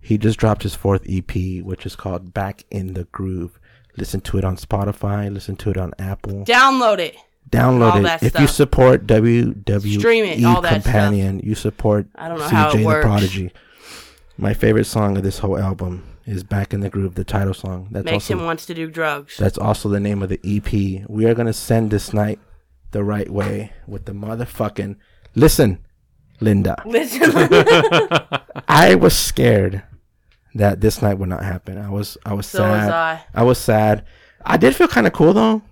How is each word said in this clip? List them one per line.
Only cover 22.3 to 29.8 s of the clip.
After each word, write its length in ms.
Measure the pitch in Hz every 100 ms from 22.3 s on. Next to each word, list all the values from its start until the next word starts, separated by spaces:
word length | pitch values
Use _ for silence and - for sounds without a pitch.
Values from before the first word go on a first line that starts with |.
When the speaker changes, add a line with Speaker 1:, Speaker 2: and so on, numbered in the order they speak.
| 107 _ - _ _ -
Speaker 1:
the 140 | 101
right 260 | 101 104 101
way 420 | 98 101 101 101 - -
with 180 | 101
the 80 | -
motherfucking, 840 | 101 104 113 120 - 107 - 101 101 _ _ -
listen, 440 | - 151 - 123 92 - _ _ _ _ _
Linda. 360 | 107 101 95 -
Speaker 2:
Listen, 460 | 214 233 294 262 339
Linda. 1120 | - - 415 392 466 440 165 403 170 - 139 _ -
Speaker 1:
<laughs> 120 | -
I 260 | 151 170 185
was 200 | 175 -
scared 680 | - - 123 110 95 98